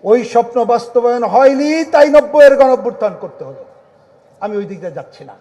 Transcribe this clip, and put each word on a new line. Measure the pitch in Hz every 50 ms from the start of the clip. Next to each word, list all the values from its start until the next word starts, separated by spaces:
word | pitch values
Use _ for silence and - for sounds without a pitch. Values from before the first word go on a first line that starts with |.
| _
ওই | 185 214 247 233
স্বপ্ন | - - 233 233 233 240 247 233
বাস্তবায়ন | 202 240 233 233 - - 247 233 240 240 247 233
হয়নি, | 202 180 233 269 269 277 269 285 294 311 320 330
তাই | 311 - 302 294 302
নব্বইয়ের | 285 302 294 294 285 302 294 277 277
গণঅভ্যুত্থান | 262 277 262 262 240 202 240 - - 220 208 180 147
করতে | - 175 - - 151
হলো। | 131 135 131 - - _ _ _ _ _ _ _ _ _ _ _ _ _ _
আমি | - 208 214
ওই | 202 202
দিকটা | 165 196 175 160 180
যাচ্ছি | 156 151 135 - - - 151
না। | 131 101 95